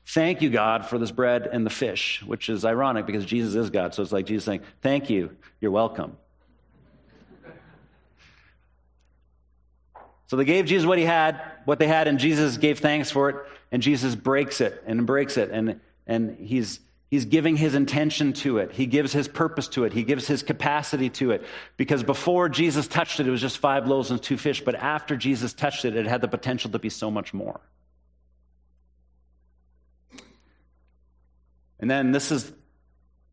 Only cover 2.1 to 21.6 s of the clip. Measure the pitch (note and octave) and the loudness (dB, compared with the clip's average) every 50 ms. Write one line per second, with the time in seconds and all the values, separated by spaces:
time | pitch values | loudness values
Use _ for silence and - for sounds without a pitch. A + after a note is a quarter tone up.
2.1 | - - G2+ G2+ A2+ - - - A2+ G2 G#2 A2+ A2+ B2 C#3 C3+ A#2+ G#2+ F#2 - | -6 -6 -8 -8 -8 -6 -4 -4 -4 0 0 0 2 2 2 0 0 0 0 0
3.1 | G#2 G#2 F#2+ F2+ A2+ A#2+ A#2 G#2+ G2 A2+ A2+ G2 F2+ G2 F2 F2 - - G2 F2 | 0 -2 0 0 0 0 0 2 0 0 0 2 0 0 0 0 -2 -2 -2 0
4.1 | G#2 F#2+ F2+ - A2 G#2 - A2 G2 E2+ - - - _ - C3+ C#3 C#3+ C#3 - | 0 -2 0 0 -2 -2 -2 -2 -4 -4 -6 -10 -10 _ 0 0 2 2 0 0
5.1 | A2 F#2+ E2+ D#2+ - - - - _ - G#2+ G#2 F#2+ G#2+ A2+ A2 - - D2+ - | 0 0 0 -2 -6 -14 -20 -20 _ -4 -2 0 2 2 2 2 0 -6 -10 -10
6.1 | - - _ _ _ _ _ _ _ _ _ _ _ _ _ _ _ _ _ _ | -12 -18 _ _ _ _ _ _ _ _ _ _ _ _ _ _ _ _ _ _
7.1 | - - - - - - - - E3 - - - - - _ _ _ _ _ _ | -20 -20 -20 -20 -20 -20 -20 -20 -20 -20 -20 -20 -20 -20 _ _ _ _ _ _
8.1 | _ _ _ - _ _ _ _ _ _ _ _ _ _ _ _ _ _ _ _ | _ _ _ -20 _ _ _ _ _ _ _ _ _ _ _ _ _ _ _ _
9.1 | _ _ _ _ _ _ _ _ _ _ _ _ _ _ _ _ - - - - | _ _ _ _ _ _ _ _ _ _ _ _ _ _ _ _ -20 -20 -20 -20
10.1 | _ _ _ - C3+ C3 C3+ C#3 F3 F#3+ F3+ D3 F#3 F#3+ D#3+ F3 F#3 F3 D#3+ E3+ | _ _ _ -4 0 0 2 4 4 2 4 2 2 2 4 4 4 4 4 4
11.1 | E3+ D#3+ D#3 D#3+ D3+ C3+ - - - - - C#3 D3 D3 D#3 D3+ D#3+ D#3+ D#3 D3+ | 4 4 4 2 0 -2 -8 -14 -16 -8 -2 0 2 4 4 4 4 4 4 4
12.1 | C#3+ C3 C3 D#3+ D#3 D3 D#3 C#3 A#2 A2+ D3+ D3+ C#3+ - - D3+ D3 D3+ C3+ - | 2 2 4 2 4 4 2 2 2 2 2 2 2 4 2 2 2 2 0 0
13.1 | - C#3 C#3 C#3 C3+ - - - - - _ - C#3 C#3 A#2 C#3+ D3 B2 B2+ C3 | 0 2 2 2 0 -2 -8 -16 -18 -20 _ -6 -4 0 2 2 2 2 2 -2
14.1 | A#2 G#2 - C3 C3+ C#3 D3 C#3 - - B2 G2+ - - - A2 A2 A#2 A#2+ A#2 | -2 -2 0 2 2 2 2 0 0 0 0 0 0 -4 -6 -4 -2 0 2 2
15.1 | C3+ C#3 C#3 C3+ - B2 G#2 F#2 G2 A2 A2 A2+ - - _ _ _ _ _ - | 2 2 2 0 0 -2 -2 0 0 -2 -2 -2 -4 -6 _ _ _ _ _ -4
16.1 | A2+ A2+ A2+ G#2 - - - G#2+ B2+ B2+ A2 F#2+ - - _ _ _ _ _ - | -2 -2 -2 -2 -6 -8 -8 -2 -2 -2 -2 -2 -6 -12 _ _ _ _ _ -2
17.1 | C#3 C#3 A#2 G#2 D3+ D#3+ C#3+ E3 D#3+ D3 D#3 D3+ C3 C#3+ C#3 C3+ - D3 D#3 D#3 | -2 -2 0 4 2 4 4 4 2 4 2 2 2 2 2 2 2 0 0 0
18.1 | - - D3 C#3 B2+ - - C#3 A#2+ G#2+ F#2+ - - - C3+ A#2+ B2+ D3 C#3+ C3+ | 0 0 0 0 0 0 -2 0 0 0 0 -2 -2 -4 -2 0 2 2 2 2
19.1 | - D3 C3+ - - - E3 D#3 D#3+ D3 - - - C3+ A#2 G#2+ G2+ A#2+ A2+ A#2 | 0 -2 -2 -2 -2 -2 -2 0 0 -4 -6 -4 -2 0 0 0 0 0 0 0
20.1 | C#3+ C3 - - D3 B2+ - - D3+ - - D3 D3 D3+ C#3 - D#3 C3+ C3 B2 | 0 -2 0 -2 -2 -2 -2 -4 -4 0 0 0 0 0 -2 -2 -2 -2 -2 -2
21.1 | - - C3+ B2 G#2+ - - - - - | -2 0 0 0 0 0 -2 -8 -16 -16